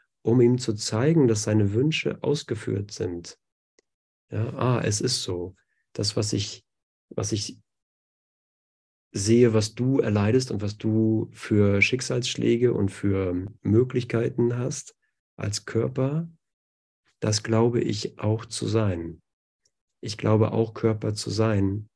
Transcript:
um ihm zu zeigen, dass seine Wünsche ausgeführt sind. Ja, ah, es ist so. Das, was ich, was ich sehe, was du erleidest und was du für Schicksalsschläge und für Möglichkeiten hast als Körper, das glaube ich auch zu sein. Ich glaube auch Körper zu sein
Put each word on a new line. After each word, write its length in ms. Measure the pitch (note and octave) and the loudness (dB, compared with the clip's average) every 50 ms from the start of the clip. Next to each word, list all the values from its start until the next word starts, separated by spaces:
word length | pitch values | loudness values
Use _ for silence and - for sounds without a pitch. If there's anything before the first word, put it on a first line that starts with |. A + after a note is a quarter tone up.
| _ _ _ _ _ | _ _ _ _ _
um 180 | A2 A#2 B2+ | 2 4 6
ihm 160 | A#2+ A#2+ B2 | 6 6 4
zu 160 | B2 - - G#2 | 2 0 -4 -4
zeigen, 560 | G#2 - - A2+ A2 C3 D#3 E3 E3 C3+ A#2 | -4 -4 -4 -2 0 2 2 4 4 4 4
dass 140 | A2 G#2 - | 4 2 0
seine 320 | A2 G#2+ G#2+ G2+ G2 G2+ | 2 2 2 2 2 2
Wünsche 480 | A2+ C#3 D#3 D#3 - - - - - - | 2 2 2 0 0 -2 -4 -4 -4 -2
ausgeführt 680 | C3+ D3 D3+ - - A#2+ A2 - - G#2+ G#2 G2+ G2+ | -2 -2 -2 -4 -6 -8 -6 -4 -4 -4 -4 -4 -8
sind. 480 | - - G2 F#2 F2 F2 E2+ - - - _ _ _ _ _ _ _ _ _ _ _ _ _ _ _ _ _ _ | -8 -6 -6 -6 -6 -8 -10 -14 -18 -20 _ _ _ _ _ _ _ _ _ _ _ _ _ _ _ _ _ _
Ja, 180 | A2 G#2 A2 B2 - | -4 -4 -4 -4 -4
ah, 260 | - - B2+ A#2+ - - | -2 0 0 0 2 0
es 200 | G#2+ G#2 G#2+ - | 0 0 0 0
ist 200 | C3 - - - | -2 -2 -2 -4
so. 320 | - F2+ F2 F2 G2 - _ _ _ _ _ _ _ _ | -6 -6 -6 -6 -8 -10 _ _ _ _ _ _ _ _
Das, 240 | - G#2 G#2 - | -4 -4 -2 0
was 160 | A#2 G#2+ G#2+ - | -2 -2 0 -2
ich, 320 | G#2+ G#2 - - - _ _ _ _ _ _ _ _ _ _ | -2 -4 -4 -8 -14 _ _ _ _ _ _ _ _ _ _
was 220 | - - A2 G#2+ A2+ | -6 -6 -4 -2 -4
ich 280 | G#2+ - - - - _ _ _ _ _ _ _ _ _ _ _ _ _ _ _ _ _ _ _ _ _ _ _ _ _ _ _ _ _ _ - | -4 -6 -8 -12 -16 _ _ _ _ _ _ _ _ _ _ _ _ _ _ _ _ _ _ _ _ _ _ _ _ _ _ _ _ _ _ -8
sehe, 400 | G2+ G2+ A2 A#2 A#2+ B2 A#2 A2 | -4 2 4 6 6 6 6 4
was 220 | A2 G#2 - - | 2 0 0 -4
du 240 | - B2 C3 C3+ C3+ | -2 -2 0 2 2
erleidest 520 | - A2+ G#2 G#2 G2+ G#2+ A#2+ C3 B2+ - - | 2 2 2 2 2 4 2 2 0 0 -4
und 100 | G2 G#2 | -6 -6
was 160 | G2+ G#2 - | -6 -6 -4
du 500 | - A2 A2 A2 A2 A2 A2 G#2+ - - - | -2 0 2 2 2 2 2 0 -2 -4 -10
für 500 | - - - G#2+ G#2 G2+ G2+ G2+ G2+ G2 | -16 -4 0 2 4 4 4 4 2 2
Schicksalsschläge 920 | - - B2+ - - B2+ B2 B2 - - - A#2+ A#2 A#2 A#2 B2 A#2+ - | 0 0 -2 -4 -4 -4 -4 -4 -4 -4 -2 2 2 2 4 2 2 2
und 180 | - G2+ F#2+ | 0 -2 -2
für 560 | - - - G2+ G2 F#2+ F#2+ F2+ F2 F2+ F#2 G2 - - | -4 -4 -2 -2 0 0 -2 -2 -2 -4 -6 -8 -12 -8
Möglichkeiten 960 | - G2+ G#2 A#2 B2+ B2+ - B2 A#2+ - - A2+ A#2 B2+ B2+ B2+ A#2+ A#2+ A#2+ | -2 2 4 4 2 2 0 -4 -4 -2 -2 -2 -2 -2 0 0 0 0 0
hast 400 | B2 B2 C#3+ D3+ - - - - _ _ _ _ _ _ _ _ | -2 -4 -6 -6 -8 -12 -16 -20 _ _ _ _ _ _ _ _
als 300 | - G#2 G#2 G#2 - - | -8 -8 -6 -6 -6 -10
Körper, 640 | - - A2+ B2 C3 B2+ C3 C3 C3+ D3 D#3+ E3+ E3 - _ _ _ _ _ _ _ _ _ _ _ _ _ _ _ _ _ | -4 -2 -2 -2 -2 -2 -2 -2 0 -2 -2 -4 -6 -12 _ _ _ _ _ _ _ _ _ _ _ _ _ _ _ _ _
das 220 | - A2 G#2 G#2+ - | -2 -2 -2 -2 -2
glaube 400 | - A2+ A2 A#2 A#2+ A#2+ A#2 - | 0 2 2 4 4 2 0 0
ich 360 | - G#2+ G#2+ - - - - | 0 -2 -4 -6 -8 -8 -4
auch 280 | - G#2+ A2 A2 - | -2 0 0 -2 -4
zu 200 | - - - A#2 | -8 -8 -6 -4
sein. 540 | G#2+ G#2 A2+ A2 G2 F2+ E2+ E2+ E2 E2 - _ _ _ _ _ _ _ _ _ _ _ _ _ _ _ _ | -2 0 0 0 0 -2 -2 -6 -8 -12 -14 _ _ _ _ _ _ _ _ _ _ _ _ _ _ _ _
Ich 160 | - A#2 - | -12 -10 -8
glaube 360 | - - A2 A2 G#2+ A2 - A2 | -2 2 2 4 4 4 4 2
auch 200 | A2 A2+ A2 - | 0 0 -2 -2
Körper 400 | - - A2+ G#2+ G#2+ - A2 G#2 | -2 0 0 0 0 -2 -4 -4
zu 160 | G#2 - G#2+ | -4 -6 -4
sein 640 | G#2 G#2 A2 A2 G#2+ G2 G2 G2 G2 G#2 G#2+ - _ | 0 0 2 2 2 2 2 0 0 -4 -8 -10 _